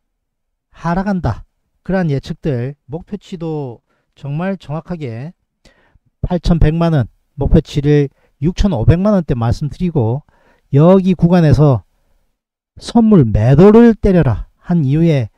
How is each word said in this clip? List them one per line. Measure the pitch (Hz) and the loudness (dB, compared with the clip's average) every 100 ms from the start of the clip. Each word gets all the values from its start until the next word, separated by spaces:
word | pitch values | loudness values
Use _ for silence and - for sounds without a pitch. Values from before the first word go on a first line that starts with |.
| _ _ _ _ _ _ _ | _ _ _ _ _ _ _
하락한다, | - 165 175 196 190 135 101 - _ _ _ | -12 -6 -4 -4 -4 -4 -6 -12 _ _ _
그러한 | - 190 170 | -6 -4 -2
예측들, | 135 - 160 165 123 123 147 - | -4 -6 -10 -6 -6 -8 -12 -16
목표치도 | 151 180 208 - 180 165 156 135 110 _ _ _ _ | -16 -14 -16 -14 -12 -10 -10 -10 -14 _ _ _ _
정말 | 139 147 185 196 | -12 -8 -8 -8
정확하게 | - 156 - 180 143 113 147 - _ _ _ _ _ _ _ _ | -10 -12 -12 -12 -12 -12 -14 -18 _ _ _ _ _ _ _ _
팔천백만 | - 175 - 170 151 165 170 | -6 -4 0 2 2 2 0
원, | 156 110 _ _ - | 0 -2 _ _ -8
목표치를 | 139 170 - 151 143 147 139 _ _ - | 0 0 0 -4 0 0 0 _ _ -8
육천오백만 | 147 - 202 135 113 170 202 | -4 0 0 0 0 2 2
원대 | 202 160 | 0 -2
말씀드리고, | 127 117 - 147 - 180 156 110 135 - _ _ _ _ | -2 -2 -4 -6 -6 -4 -2 -2 -4 -10 _ _ _ _
여기 | 135 165 196 190 | 2 4 4 2
구간에서 | 180 170 180 156 135 147 120 - _ _ _ _ _ _ _ _ _ | 0 2 2 4 4 2 0 -4 _ _ _ _ _ _ _ _ _
선물 | - 233 220 202 | -4 0 2 4
매도를 | 117 104 113 143 202 220 233 220 | 2 0 2 4 6 6 6 2
때려라 | 208 180 131 104 - _ | 0 0 0 -2 -8 _
한 | - 175 | -4 -2
이후에 | 131 151 165 143 110 | 0 0 0 0 -4